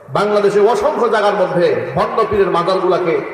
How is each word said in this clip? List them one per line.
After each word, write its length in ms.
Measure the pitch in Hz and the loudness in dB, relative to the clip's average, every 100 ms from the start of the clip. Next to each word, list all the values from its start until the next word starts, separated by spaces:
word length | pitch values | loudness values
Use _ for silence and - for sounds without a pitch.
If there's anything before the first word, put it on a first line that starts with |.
| - | -6
বাংলাদেশে 500 | 147 208 208 202 208 | -2 0 2 2 4
অসংখ্য 520 | 202 240 285 214 226 | 2 2 0 0 0
জায়গার 220 | 214 202 | 2 0
মধ্যে 580 | 185 180 170 170 127 - 139 | 0 0 0 0 0 -4 -4
ভণ্ড 280 | 202 - 208 | -2 -2 -2
পীরের 220 | 202 185 | 0 0
মাজারগুলাকে 680 | 170 170 190 180 170 165 147 - | 0 0 0 0 0 0 -2 -4